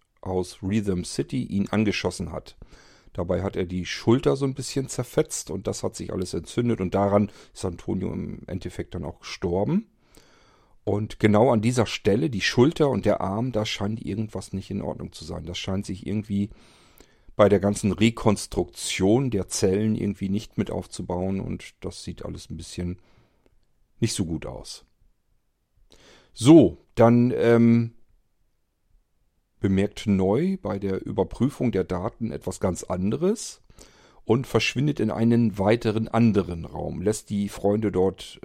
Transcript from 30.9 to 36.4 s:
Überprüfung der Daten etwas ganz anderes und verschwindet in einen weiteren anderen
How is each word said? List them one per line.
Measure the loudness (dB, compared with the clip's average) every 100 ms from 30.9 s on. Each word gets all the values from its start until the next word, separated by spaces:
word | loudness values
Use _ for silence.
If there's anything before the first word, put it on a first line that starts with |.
| -4
Überprüfung | -4 -2 -2 0 -2 0 0
der | 0
Daten | -2 -4 -6 -6 -8
etwas | -6 -8 -4
ganz | -4 -4
anderes | -6 -4 -2 -2 -2 -4 -8 -16 _ -20 -20 _ _ _
und | 0 0 2
verschwindet | 0 0 0 0 0
in | -2
einen | 2 4 4 2 2
weiteren | 2 4 2 -2 0
anderen | 2 4 4